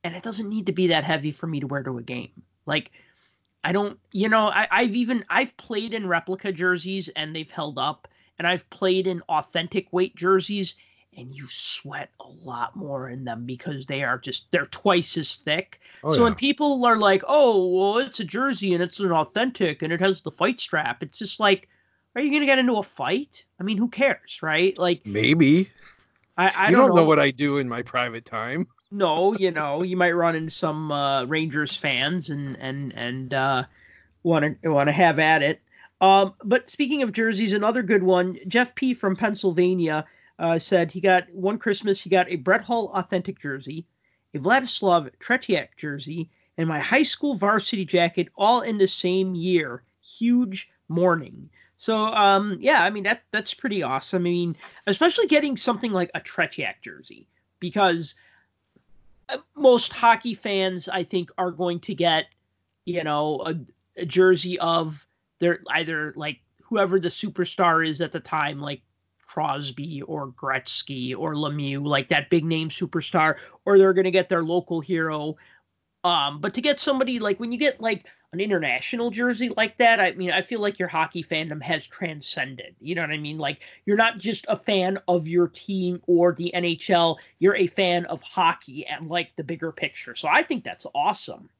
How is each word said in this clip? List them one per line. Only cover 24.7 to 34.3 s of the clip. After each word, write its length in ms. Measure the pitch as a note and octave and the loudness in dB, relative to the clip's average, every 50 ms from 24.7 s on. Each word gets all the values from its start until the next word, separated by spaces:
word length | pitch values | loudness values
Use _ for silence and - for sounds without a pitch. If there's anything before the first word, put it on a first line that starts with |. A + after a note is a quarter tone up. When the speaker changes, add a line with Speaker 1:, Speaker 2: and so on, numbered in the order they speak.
| F#3 | 2
Speaker 1:
Like, 300 | - F3+ F3 F3 - _ | 0 0 0 0 -2 _
Speaker 2:
Maybe. 640 | G#2+ G2 G#2 A2+ B2+ D#3 E3+ D3+ C3+ D3+ F3+ F#3+ - _ _ - - _ _ _ _ _ _ _ _ _ | -6 -2 0 2 4 6 6 6 6 6 4 4 0 _ _ -20 -20 _ _ _ _ _ _ _ _ _
Speaker 1:
I, 120 | - F3+ F#3+ - - F#3+ | 0 0 0 2 2 2
I 40 | G#3+ | 4
Speaker 2:
You 60 | - | 6
Speaker 1:
don't 120 | B3 C4+ B3+ | 6 6 8
Speaker 2:
don't 80 | F3 | 8
know 60 | E3+ | 6
Speaker 1:
know. 60 | E3 D#3 | 6 8
Speaker 2:
what 120 | D#3 D3+ | 6 6
I 100 | C#3+ C#3 | 4 2
do 280 | C3 B2 D3 C#3+ C#3 C#3+ | 2 0 -2 0 0 0
in 100 | C3+ B2 | -2 -4
my 140 | A#2 A#2+ | -6 -8
private 420 | B2 - - B2+ B2 A#2+ A2+ A#2 A#2 | -8 -4 -2 -2 -2 -2 -6 -10 _
time. 420 | - - A2 A2 A#2+ C3+ E3 G#3 _ _ _ _ _ | -8 -8 -6 -6 -4 -4 -4 -6 _ _ _ _ _
Speaker 1:
No, 440 | G3+ G3+ F#3+ E3+ D3+ D#3+ F3+ G3+ A3 | -2 0 0 2 2 2 2 2 2
you 160 | G3+ F#3+ F3+ | 2 0 0
know, 300 | E3 D#3 D3+ C#3+ C#3+ D#3 | 0 -2 -4 -2 -2 -2
you 140 | F3+ F#3 F#3 | -2 -2 2
might 160 | F3+ F3 F3 | 2 2 2
run 220 | E3+ F3 E3+ E3+ E3 | 4 2 2 2 0
into 160 | D#3+ D#3+ D#3 | -2 -6 -6
some, 400 | - - - D#3+ D#3 D#3 D#3+ D3+ | -6 -4 -4 -4 -2 -4 -4 -4
uh, 320 | D3 C#3+ C#3 C#3 C#3 C3+ B2+ | -2 -2 0 0 0 0 -2
Rangers 520 | B2 D#3 D#3 D#3+ D#3+ C3+ D3+ D3+ C#3 - | -2 -2 -2 -2 -2 -2 -4 -4 -4 -6
fans 540 | - - C#3+ C3 B2 C3 D3 F3 F#3 C#3 - | -4 -4 -2 -2 0 -2 -2 -2 -4 -6 -6
and, 260 | D3 C#3+ C#3+ C#3 B2+ | -8 -6 -6 -8 -10
and, 360 | - C3 C3 C3+ C#3 C#3+ B2+ - | -10 -10 -10 -8 -8 -8 -8 -8
and, 400 | - A#2+ A#2+ B2+ C3 C3 B2+ C#3 | -8 -8 -8 -8 -8 -8 -4 -2
uh, 300 | C3 C3+ C#3 C3+ B2+ B2 _ _ _ _ _ - _ _ _ _ _ _ | -2 0 0 0 -2 -4 _ _ _ _ _ -20 _ _ _ _ _ _
wanna, 320 | E3+ | 2